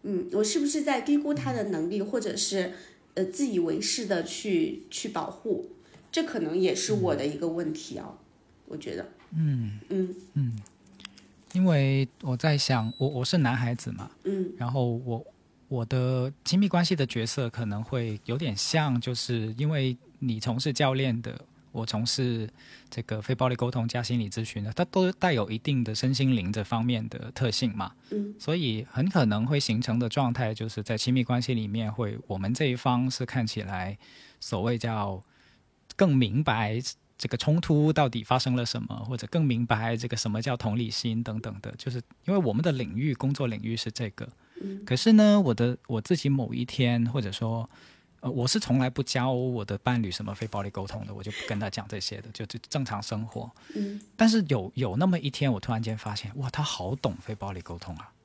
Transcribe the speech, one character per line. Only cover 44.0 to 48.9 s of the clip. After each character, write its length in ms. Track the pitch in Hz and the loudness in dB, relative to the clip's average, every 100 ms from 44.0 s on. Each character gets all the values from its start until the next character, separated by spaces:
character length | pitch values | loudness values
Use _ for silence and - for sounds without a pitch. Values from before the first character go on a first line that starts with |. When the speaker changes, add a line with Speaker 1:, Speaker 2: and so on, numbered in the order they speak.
| 110 | -6
Speaker 2:
个。 180 | - 113 - _ - | -6 -14 -14 _ -10
Speaker 1:
嗯。 220 | 196 196 | -10 -8
Speaker 2:
可 120 | 208 127 | -2 2
是 160 | 226 | 8
呢， 280 | 220 208 208 | 10 10 8
我 140 | 165 | 6
的， 220 | 107 120 123 - | 4 2 0 -4
我 140 | 113 | -4
自 160 | - 175 | 2 2
己 120 | 143 | 4
某 240 | 135 117 | 2 0
一 120 | 120 | -4
天， 400 | 123 - 120 120 117 | -4 2 4 4 2
或 100 | 135 | 0
者 100 | 101 | -2
说， 380 | 95 113 113 117 - - - _ _ | -2 -2 -2 -6 -12 -20 -20 _ _
呃， 100 | 131 | -4
我 160 | 123 123 | 0 2
是 120 | 220 | 0
从 200 | - 127 | 4 2
来 120 | 127 | 4